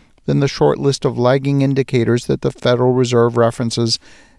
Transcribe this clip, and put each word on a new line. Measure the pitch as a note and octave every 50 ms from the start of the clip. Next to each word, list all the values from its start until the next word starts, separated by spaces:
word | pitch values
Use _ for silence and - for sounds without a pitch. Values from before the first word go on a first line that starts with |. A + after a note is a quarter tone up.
| _ _ _ _ _
than | - - C#3+
the | C#3
short | C#3 - - D3+ D3 - -
list | C#3+ C#3 C3+ - -
of | C#3 A#2 A#2
lagging | B2 B2 C3+ C#3+ C3+ C#3 C#3 C#3 C3+
indicators | C3+ C#3 C3+ C3 - - B2 A#2 A2 A#2 A#2+ -
that | - C3+ C3+ -
the | B2
Federal | - - - B2+ B2 A#2+ B2+ B2+ B2+
Reserve | B2+ B2+ B2 B2 A#2 A#2 A#2+ A#2 A#2+
references | A#2 A#2 - - B2 A#2 - A#2 A#2 A2+ - - - - - - - _ _